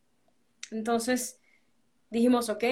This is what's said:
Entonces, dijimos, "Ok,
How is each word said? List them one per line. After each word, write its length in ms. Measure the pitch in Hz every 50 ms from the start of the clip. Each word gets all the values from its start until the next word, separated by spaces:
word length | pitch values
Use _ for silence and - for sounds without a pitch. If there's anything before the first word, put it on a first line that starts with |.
| _ _ _ _ _ _ _ _ _ _ _ - - -
Entonces, 680 | 220 220 214 233 233 226 226 247 254 240 - - - _ _ _ _ _ _ _ _ _ _ _ _ _ _ -
dijimos, 380 | 220 233 233 247 247 240 233 214
"Ok, 160 | 208 - 233 254